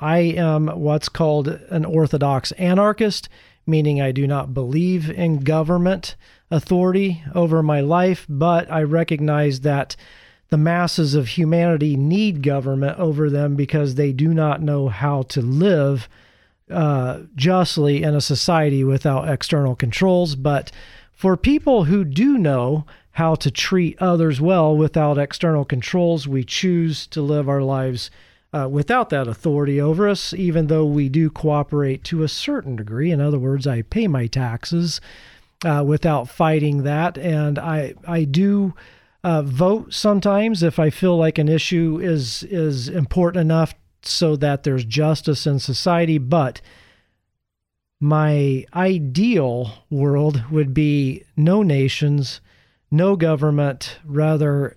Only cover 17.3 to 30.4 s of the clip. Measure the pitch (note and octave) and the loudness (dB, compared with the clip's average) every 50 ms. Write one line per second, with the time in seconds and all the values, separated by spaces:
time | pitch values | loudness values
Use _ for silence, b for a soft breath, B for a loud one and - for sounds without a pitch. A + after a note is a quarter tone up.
17.3 | - C#3+ B2+ F3+ F#3 F#3 F3 - - E3 D3 C#3+ C#3+ C#3+ D#3+ D3+ D3 D3 - - | -6 0 2 2 4 4 2 2 0 0 2 2 2 2 2 2 2 0 0 0
18.3 | C#3+ B2 - - F3 D#3+ D3+ D3 C#3 C3+ C3+ C3+ C3+ C3+ - D3+ C3+ C3 C#3+ D#3+ | -2 -2 0 2 2 2 2 2 2 2 2 2 0 0 0 0 0 0 -2 -2
19.3 | C#3 B2 - - E3+ D3 C#3 C3 B2 - - A#2+ - - F#3+ F#3+ F3+ F3+ F3+ D#3+ | -4 -4 -2 -2 0 0 0 0 -2 -2 -2 -4 -2 0 2 2 4 2 2 0
20.3 | C#3+ C3 C3 D3 C#3+ C#3 - - - B B B B B B B B - - F#3+ | -2 -2 -2 0 0 -2 -2 -6 -14 B B B B B B B B -2 0 0
21.3 | F#3 E3+ - B3 C#4+ D#4 - D4 C4 A3 E3 C#3+ F#3+ G3+ F#3+ D3 C3+ D#3+ A#3 C#4+ | 2 2 2 2 2 2 2 2 2 4 4 2 2 2 0 0 0 2 2 2
22.3 | C#4+ B3 F3 D3 C#3 B2+ A#2+ B2+ D3 D#3 D3 B B B B B B - E3 D#3+ | 4 2 2 2 2 0 0 0 -2 -2 -4 B B B B B B -2 0 0
23.3 | D#3+ D3+ - C#3 - - - - F#3+ F#3 F3 D#3 - - F#3 F3+ F3 E3 E3 D#3+ | 0 0 0 -2 -2 -2 -2 0 0 0 0 0 -2 -2 0 2 2 2 2 2
24.3 | C#3+ B2+ D3+ F3 F#3+ F3+ D#3+ D#3 D#3 D3+ D#3 D3+ - D#3+ D3+ D3 D3 C#3 C#3+ - | 0 0 2 2 2 4 4 4 4 4 2 2 2 0 0 2 2 0 -2 -4
25.3 | - - - E3+ D#3 D3 C#3 - C#3+ B2+ A#2 - - F3+ F3 E3+ E3+ D#3 C3+ C#3+ | -4 -2 0 0 0 0 0 -2 -4 -6 -4 -2 0 0 2 2 0 0 -2 -4
26.3 | C3+ C3+ B2 - - - - F#3 F3 E3+ E3 D#3+ D3+ - - - - D#3+ D3 C#3 | -4 -4 -4 -4 -4 -2 0 0 2 2 0 0 -2 -6 -8 -10 -6 -4 -2 0
27.3 | D3+ D3 C#3+ C3+ C#3 C#3 C3+ C3+ C3+ C3+ C3 C3 B2 A#2 - - b b b b | 0 0 0 0 0 0 0 0 -2 -2 -2 -4 -4 -6 -8 -12 b b b b
28.3 | b b b b b D3+ C3+ C3 C#3 D3 D3 - A#3+ B3+ A#3 - D#3 C#3 C3 A#2+ | b b b b b -6 -4 -2 -2 -2 0 0 0 0 0 0 -2 -2 -2 -4
29.3 | G#2+ - - E3 C#3+ D3 C#3+ C#3 C#3 C#3+ C#3+ D3+ D#3+ F3 G#3 G#3 G3 - - - | -6 -4 -2 -2 0 0 0 0 0 0 2 0 2 2 2 0 0 -2 -4 -8
30.3 | E3+ F3+ | -6 -4